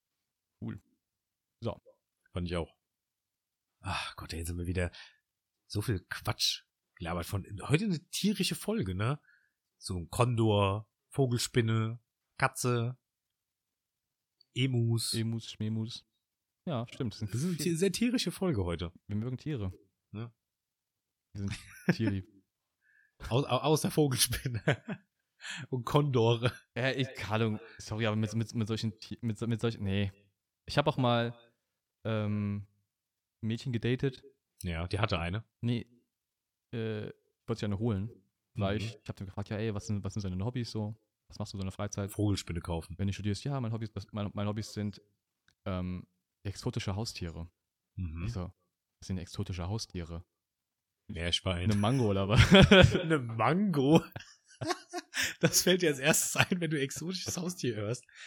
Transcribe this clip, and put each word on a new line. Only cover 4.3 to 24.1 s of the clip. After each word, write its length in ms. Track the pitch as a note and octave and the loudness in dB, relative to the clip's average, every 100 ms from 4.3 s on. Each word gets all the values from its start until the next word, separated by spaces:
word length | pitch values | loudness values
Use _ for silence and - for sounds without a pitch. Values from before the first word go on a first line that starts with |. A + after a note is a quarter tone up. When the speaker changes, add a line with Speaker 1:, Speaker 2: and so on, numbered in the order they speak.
Speaker 2:
ey, 60 | E2 | -6
jetzt 100 | E2+ | -6
haben 100 | F2 | -4
wir 80 | F2 | -2
wieder 240 | F2+ F2 - - _ _ _ _ _ - | 0 -2 -6 -20 _ _ _ _ _ -8
so 140 | G#2 | -4
viel 240 | A2+ F#2 - | -2 -4 -4
Quatsch 540 | - - - - - _ _ _ | -6 -6 -2 -2 -2 _ _ _
gelabert 300 | - E2 F2 | -10 -4 -4
von, 200 | F2 G2+ - F#2+ | -2 -4 -6 -8
heute 220 | - D#3 | 0 2
eine 140 | G#3+ D#3+ - | 2 -2 -4
tierische 460 | - G3+ G3+ F3+ | -2 0 0 -2
Folge, 380 | D#3+ - A3 F#2+ | -2 -4 -2 -2
ne? 240 | F#2 A2 D3 _ _ _ _ _ _ | -2 -2 -4 _ _ _ _ _ _
So 180 | - F2+ | -8 -6
ein 120 | D#2+ | -4
Kondor, 800 | - B2 A2+ A2 G2+ G2 G#2 - _ _ | 2 2 4 4 6 4 0 -6 _ _
Vogelspinne, 880 | - C3 A#2+ - B2 A2+ A2+ A2 A#2 _ _ _ - | 0 0 0 0 2 2 2 0 -6 _ _ _ 0
Katze, 600 | C3 - B2+ A#2+ A#2+ B2+ _ _ _ _ _ _ _ _ _ _ _ _ _ _ _ | 0 2 0 2 -2 -6 _ _ _ _ _ _ _ _ _ _ _ _ _ _ _
Emus. 600 | B2+ C3 B2 A#2 A#2 - | 0 2 2 2 2 0
Speaker 1:
Emus, 360 | A#2 A2+ A2+ - | -2 -2 -4 -6
Schmemus. 540 | - G#2+ A2 A2+ - _ _ _ _ _ _ F#3+ | -6 -2 -2 -4 -8 _ _ _ _ _ _ -4
Ja, 180 | B2 A#2+ | -4 -4
stimmt. 200 | - B2+ - | -4 -4 -4
Speaker 2:
Das 80 | A2 | -6
ist 100 | A#2 | -2
eine 120 | F3 | -2
Speaker 1:
viel 20 | D#3 | 0
Speaker 2:
ti-, 180 | E3+ | 0
sehr 160 | D#3+ G3 | 2 0
tierische 400 | - A#3 A#3+ F3 | 2 0 0 -2
Folge 320 | - F#3 A2 | -2 0 0
heute. 260 | F2 E2+ E2+ - - | 0 -2 -6 -10 -6
Speaker 1:
Wir 80 | |
mögen 220 | G#2 A#2+ B2+ | -4 -4 -6
Tiere. 360 | D3+ C3+ F#2+ - _ _ - | -6 -4 -4 -8 _ _ -16
Speaker 2:
Ja. 200 | G#2 A#2 _ _ _ _ _ _ _ _ _ _ | -12 -12 _ _ _ _ _ _ _ _ _ _
Speaker 1:
Wir 60 | G#2 | -6
sind 120 | G2 - - - - | -6 -6 -12 -6 -2
tierlieb. 320 | E3+ A2 G2 - - _ _ _ _ | 2 0 0 -6 -20 _ _ _ _
Speaker 2:
<laughs> 500 | _ _ _ - - | _ _ _ -14 -2
Au-, 140 | A#2+ | -2
au-, 160 | C#3 B2+ | 0 0
außer 280 | C#3+ D#3 F#3+ | 2 2 2
Vogelspinne 720 | E3 D3 | 2 2